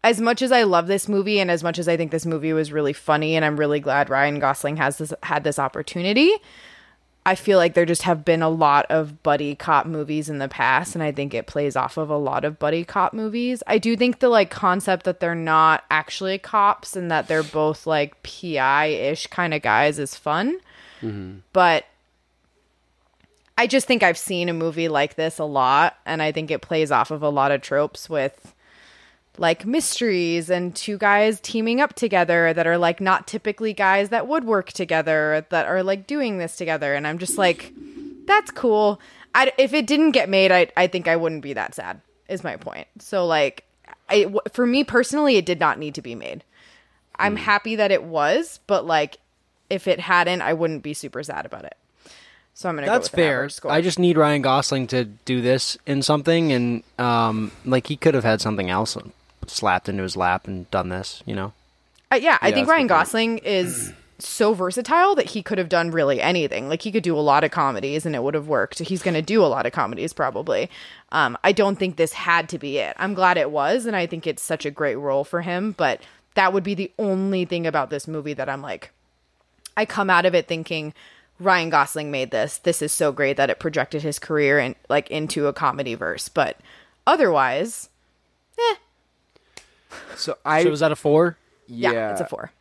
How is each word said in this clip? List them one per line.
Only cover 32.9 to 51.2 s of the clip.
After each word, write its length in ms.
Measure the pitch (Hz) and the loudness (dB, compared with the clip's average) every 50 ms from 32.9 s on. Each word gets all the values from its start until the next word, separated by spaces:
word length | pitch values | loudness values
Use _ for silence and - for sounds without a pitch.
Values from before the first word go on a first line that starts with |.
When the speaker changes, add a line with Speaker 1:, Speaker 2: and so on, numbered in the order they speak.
| 170 - | 0 0
Speaker 1:
not 280 | 190 190 190 - - | 2 2 2 0 0
typically 460 | - - 214 _ 214 208 - 226 220 202 | -6 -10 -6 _ -6 -6 -4 -6 -6 -2
guys 360 | - 202 190 190 196 202 196 | 0 2 2 4 2 2 0
that 180 | 220 226 226 | -2 -2 -2
would 160 | 240 302 320 247 | 0 -2 -2 0
work 280 | 226 220 196 180 - | 2 0 0 0 -4
together, 760 | - - 185 160 165 160 156 160 156 156 151 151 156 156 156 _ | -6 -6 -2 0 0 0 2 2 2 2 2 2 0 0 -2 _
that 160 | - 165 - | -2 0 0
are, 160 | - 175 190 185 | 0 0 0 0
like, 220 | 190 196 196 190 | 0 -2 -4 -4
doing 300 | - 285 302 277 233 202 | -6 -4 -4 -2 -2 -4
this 180 | 185 170 165 - | -4 -6 -8 -8
together. 380 | - 180 165 160 151 147 143 143 | -8 -4 -4 -4 -2 -2 -2 -2
And 120 | 143 147 | -2 -2
I'm 100 | 151 156 | -4 -6
just 200 | 170 185 - - | -6 -6 -6 -2
like, 360 | - 196 180 170 - - - - - - - - - - - - - - | 2 2 2 2 0 -6 -18 -18 -20 -20 -18 -16 -16 -16 -16 -16 -14 -2
"That's 260 | - 403 427 415 - | 2 2 2 2 -2
cool." 480 | - - - 240 214 214 214 208 208 - - - - - - _ - | -10 -2 0 2 2 4 4 2 0 -2 -10 -20 -20 -20 -20 _ 2
I, 180 | 240 262 269 - | 2 2 2 4
if 160 | - 269 262 240 | 2 2 4 4
it 140 | 302 247 | 0 2
didn't 240 | 214 294 294 320 311 | 2 2 4 4 4
get 180 | 240 254 165 190 | 4 2 2 4
made, 220 | 196 190 190 190 185 | 4 4 6 6 6
I, 140 | 180 175 - - | 6 4 4 4
I 100 | - 180 | 2 2
think 200 | 180 180 185 170 175 | 2 0 -2 0 0
I 80 | 165 | 0
wouldn't 240 | 170 165 160 160 151 | 2 0 -2 -4 -6
be 100 | 139 143 135 | -8 -8 -6
that 220 | 117 107 - - | -6 -6 -8 -8
sad, 240 | - - 87 92 - _ _ _ _ _ - | -12 -12 -12 -12 -14 _ _ _ _ _ -10
is 140 | 196 180 160 | -10 -8 -8
my 100 | 160 - | -10 -10
point. 320 | - - - - - - _ _ 208 | -10 -12 -14 -14 -14 -18 _ _ -20
So, 260 | - - - 196 180 | -14 -6 -2 -2 0
like, 400 | 170 160 156 147 135 - - _ _ _ _ _ - - _ _ - | 2 2 2 2 0 -2 -8 _ _ _ _ _ -20 -20 _ _ 2
I, 140 | - 208 196 | 2 4 4
w-, 160 | 190 196 214 - 208 - | 2 0 -4 -4 -4 -2
for 120 | - 247 | 0 0
me 180 | 240 240 277 285 | 2 2 2 0
personally, 500 | - 226 247 254 - 269 294 302 285 247 | 2 2 2 2 2 0 2 4 4 4
it 80 | 202 175 | 4 4
did 140 | 170 175 151 | 2 -2 0
not 200 | 165 151 120 - | 2 0 0 -2
need 160 | 156 151 143 | -6 -10 -10
to 60 | - | -12
be 140 | - 123 117 | -12 -12 -14
made. 280 | 107 - - 64 - _ _ _ _ _ - _ _ _ _ _ _ _ _ _ | -12 -12 -12 -12 -14 _ _ _ _ _ -20 _ _ _ _ _ _ _ _ _
I'm 180 | - - 208 208 | -2 -2 -2 -2
Speaker 2:
Mm. 40 | 208 | -2
Speaker 1:
happy 360 | - 214 208 208 - 233 220 | 0 0 0 0 0 -4 0
that 160 | 214 208 196 | 0 2 2
it 120 | 196 - - | 2 2 0
was, 560 | 165 160 156 147 151 185 294 330 - - - _ | -2 -2 0 0 2 2 0 -2 -4 -12 -20 _
but, 180 | - 202 180 120 | -2 0 0 0
like, 320 | 165 165 156 147 156 - - _ _ _ _ _ _ _ _ _ _ | 0 0 0 0 -2 -6 -20 _ _ _ _ _ _ _ _ _ _
if 180 | 202 190 - | -6 -4 0
it 120 | 196 180 - | -2 -2 -2
hadn't, 420 | 175 - 185 175 175 175 180 180 | 0 0 2 2 2 2 0 -2
I 120 | - 113 165 | -2 -2 -2
wouldn't 300 | 160 170 160 160 139 - | 0 -2 -4 -4 -6 -10
be 100 | 147 151 | -10 -12
super 300 | - - 135 - 123 | -10 -12 -10 -10 -10